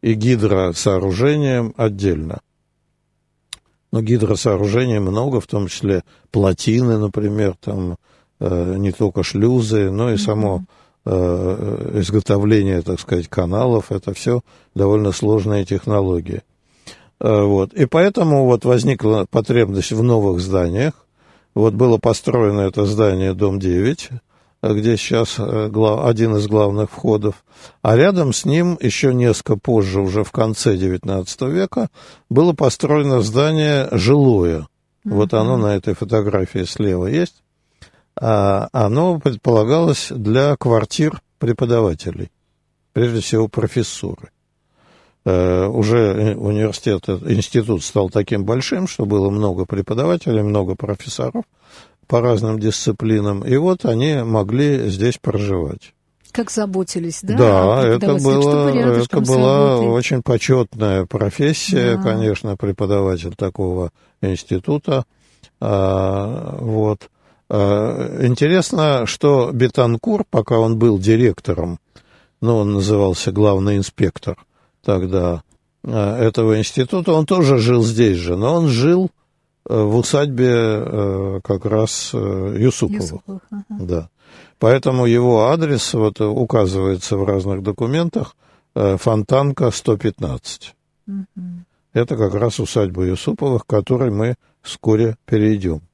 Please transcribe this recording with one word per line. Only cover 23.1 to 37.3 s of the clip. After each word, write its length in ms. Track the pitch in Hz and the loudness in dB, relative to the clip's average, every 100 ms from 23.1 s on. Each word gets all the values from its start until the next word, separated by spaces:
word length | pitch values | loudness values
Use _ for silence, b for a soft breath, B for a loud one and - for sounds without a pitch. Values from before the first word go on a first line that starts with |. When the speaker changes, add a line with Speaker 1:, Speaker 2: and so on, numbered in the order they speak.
| 92 95 | 2 -2
Speaker 1:
дом 240 | 90 101 98 | 0 -2 0
девять, 500 | 95 90 104 160 - 123 _ _ _ _ | -2 0 0 -2 -8 -16 _ _ _ _
где 360 | 110 107 110 113 | -2 0 0 0
сейчас, 380 | - 120 113 - | 0 -2 -2 -4
э, 300 | 110 113 107 | -4 -4 -4
гла-, 380 | 107 110 107 123 | 0 2 2 0
один 280 | 113 113 107 | 2 2 0
из 100 | 104 | 0
главных 440 | 107 104 101 107 | 2 2 0 -4
входов. 520 | - - 107 104 98 _ B B B | -4 0 0 0 -6 _ B B B
А 140 | - 113 | 2 4
рядом 380 | 165 185 147 | 4 4 0
с 120 | 113 - | -2 0
ним 320 | 151 175 170 | 0 0 0
ещё 320 | 123 - 139 | -2 0 0
несколько 420 | 123 123 107 - 104 | 2 2 0 0 -2
позже, 460 | - 117 95 95 | 2 0 2 0
уже 220 | 98 98 | -2 -2
в 80 | 104 | -4
конце 460 | - 113 107 - 98 | -2 -2 0 0 2
девятнадцатого 720 | 92 90 - 95 90 - 131 | 0 -2 -4 -6 -6 -6 -4
века, 400 | 165 190 - 226 B B B B | -2 -2 -2 -6 B B B B
было 240 | 123 175 | 2 4
построено 680 | 156 139 - 151 151 143 127 | 4 0 0 0 0 2 0
здание 680 | 104 113 151 160 151 143 135 | 0 0 0 0 0 0 0
жилое. 760 | 110 95 147 139 110 87 80 76 _ _ _ - | 0 4 6 6 4 2 -2 -6 _ _ _ -4
Вот 260 | 101 104 | 0 0
Speaker 2:
Мгм. 100 | 113 | 2
Speaker 1:
оно 160 | 110 127 | 2 2
на 180 | 107 101 | 0 0
этой 180 | 101 98 | -2 -4
фотографии 680 | 101 110 104 101 92 98 87 | -2 0 -2 -4 -6 -6 -8
слева 420 | - 104 90 90 | -4 -2 -2 -2
есть. 340 | 143 175 | -2 -4